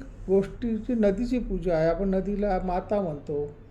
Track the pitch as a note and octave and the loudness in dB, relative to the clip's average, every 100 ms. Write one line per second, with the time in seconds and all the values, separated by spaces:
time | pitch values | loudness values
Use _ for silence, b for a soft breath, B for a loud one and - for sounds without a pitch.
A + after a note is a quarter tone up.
0 | - - - G3 G3 - A#3 G#3+ - A#3 | -8 -10 2 2 2 -2 -2 -2 0 2
1 | G3+ G3 A#3+ B3 G3+ F#3 F3+ D#3+ E3 E3+ | 4 2 0 -2 -2 -2 0 2 2 2
2 | G3 F#3+ F#3 G3+ G#3 F#3 F#3 F3+ F#3+ G#3 | 2 0 0 0 0 0 0 -2 0 0
3 | F3+ C#3+ - D3 D3 - - | 0 -4 -4 -4 -4 -8 -20